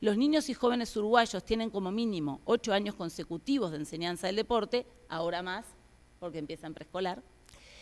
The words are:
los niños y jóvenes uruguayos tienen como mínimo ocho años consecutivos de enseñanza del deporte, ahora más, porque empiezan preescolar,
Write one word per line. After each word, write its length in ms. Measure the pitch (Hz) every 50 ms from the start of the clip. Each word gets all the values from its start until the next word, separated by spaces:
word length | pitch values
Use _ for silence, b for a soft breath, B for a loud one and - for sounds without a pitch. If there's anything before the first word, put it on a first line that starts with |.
los 160 | - 214 208 214
niños 320 | 262 294 302 311 294 -
y 40 | 240
jóvenes 420 | - - 226 240 247 233 - -
uruguayos 480 | 220 208 214 233 240 233 220 - 185 -
tienen 260 | - 220 226 226 226
como 220 | - 202 196 185
mínimo 500 | 196 226 233 226 202 175 151 147 135 - -
ocho 280 | - 226 233 - 233 196
años 220 | 202 202 208 202
consecutivos 760 | - 185 165 - - 170 - 170 165 - - 277 277 220 175
de 60 | 156 151
enseñanza 500 | 151 147 - 160 170 175 175 175 - 185
del 80 | 196
deporte, 500 | 208 214 220 240 226 - 240 247 240 - - - - - -
ahora 320 | 156 165 170 170 175 170
más, 240 | 185 185 180 208 233 - - - - - - - - _ _ -
porque 180 | - 175 151 160
empiezan 380 | 151 147 165 - - 156 156
preescolar, 480 | - 151 - - 180 190 180 175 240 - - - - B B B B B B B B